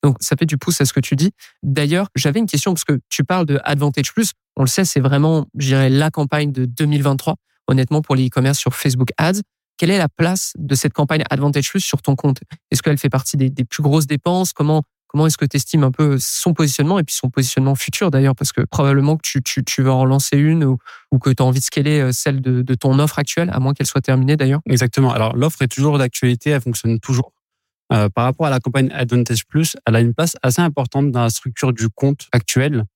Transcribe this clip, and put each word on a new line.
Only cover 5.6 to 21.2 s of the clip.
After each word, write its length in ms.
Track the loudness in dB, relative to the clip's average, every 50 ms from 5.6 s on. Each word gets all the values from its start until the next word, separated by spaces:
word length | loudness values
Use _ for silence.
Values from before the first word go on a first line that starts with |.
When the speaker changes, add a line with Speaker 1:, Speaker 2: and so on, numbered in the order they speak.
| -2
Speaker 1:
dirais, 240 | 0 2 2 4 4
la 200 | 4 4 2 2
campagne 420 | 0 -2 -2 -2 0 -2 -2 -2 -2
de 120 | -2 -4
deux 220 | -4 -2 -2 0
mille 160 | 0 2 2 2
vingt-trois, 340 | 2 0 0 -2 -4 -6 -6 _ _ _ _ _
honnêtement, 340 | 0 2 2 2 2 0 -2
pour 140 | 0 0 0
l'e-commerce 440 | 2 2 0 0 0 0 0 0 0
sur 160 | -2 -4 -4
Facebook 340 | -2 -2 -2 0 0 0 -2 -2 -2
Ads. 220 | 0 0 0 -2 -4 _ _ _ _ _ _
Quelle 140 | _ 0 2
est 80 | 2 2
la 100 | 0 -2
place 440 | _ _ 0 0 0 -2 -4 -8 -8 -8
de 160 | -4 -2 -2
cette 180 | 0 0 -2 0
campagne 300 | 0 -2 0 0 -2 -2 -2
Advantage 380 | -2 0 0 0 0 0 -2 -2
Plus 120 | -2 -4
sur 200 | -4 -2 -4 -4 0
ton 140 | 0 -2
compte ? 240 | 2 2 0 0 0 -4 _ -20 -20 _ _
Est-ce 120 | -6 -4 0
qu'elle 160 | 0 0 0
fait 120 | 0 0
partie 260 | -2 0 -4 -2 -2
des, 140 | 0 0 0
des 140 | 0 -2 -6
plus 180 | -6 -4 -2 0
grosses 240 | 2 2 2 2
dépenses ? 460 | 0 -2 -2 _ 0 0 0 0 -2 -2
Comment, 300 | -2 0 0 2 0 0 _ _ _ _
comment 200 | _ _ 2 2
est-ce 120 | 2 2 0
que 80 | -2
tu 100 | -2 -2
estimes 280 | -2 -4 0 2 2 2
un 60 | 2
peu 280 | 2 2 2 2 2 0
son 320 | -2 -4 -6 -2 0 0 0
positionnement 460 | 2 0 0 2 0 0 2 2 0
et 60 | 0
puis 100 | -2 -4
son 160 | -4 -4 -4
positionnement 440 | -2 -2 -2 0 0 0 0 0 0
futur 360 | -2 -4 -6 -4 -2 -2 0
d'ailleurs ? 240 | 2 4 2 2 2
Parce 180 | 0 -2 -4 -2
que 80 | -2 -4
probablement 540 | -2 0 0 2 2 4 2 2 2 0
que 60 | 0 -2
tu, 180 | -4 -4 -4 -4
tu, 220 | -4 -4 -6 -4
tu 160 | -4 -2 0
vas 140 | 2 2 2
en 100 | 2 2
lancer 320 | 2 2 2 0 2 2
une 260 | 2 4 4 2 2 2
ou, 120 | 2 0 0 _ -10 -20 -20 _ _
ou 80 | 0
que 120 | 0